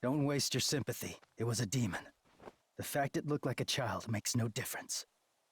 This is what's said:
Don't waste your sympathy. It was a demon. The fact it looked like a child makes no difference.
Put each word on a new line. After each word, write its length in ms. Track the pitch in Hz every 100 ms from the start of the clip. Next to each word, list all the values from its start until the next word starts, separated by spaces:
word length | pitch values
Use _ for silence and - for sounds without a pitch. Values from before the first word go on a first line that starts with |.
Don't 220 | 127 147
waste 300 | 143 143 -
your 60 | 131
sympathy. 560 | - 151 - 120 92 85 - _
It 60 |
was 160 | 113 107
a 60 | 117
demon. 340 | 131 117 82 - _ _ _ - - _ _
The 80 |
fact 320 | - 147 139 170
it 100 | 147
looked 200 | 147 143
like 140 | 131
a 40 |
child 460 | 127 - 123 95 -
makes 260 | 110 - -
no 120 | 117
difference. 580 | 107 120 - - - - _ _ _ _